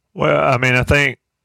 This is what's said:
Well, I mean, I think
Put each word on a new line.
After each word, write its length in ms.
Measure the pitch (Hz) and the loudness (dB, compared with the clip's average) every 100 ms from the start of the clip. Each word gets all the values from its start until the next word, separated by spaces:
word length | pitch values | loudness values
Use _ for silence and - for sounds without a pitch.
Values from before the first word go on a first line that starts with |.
| _ | _
Well, 280 | - 151 147 | -4 -2 0
I 140 | 147 123 | 0 0
mean, 180 | 127 | 0
I 100 | 123 | 0
think 340 | 123 143 139 - _ _ | 0 0 0 -4 _ _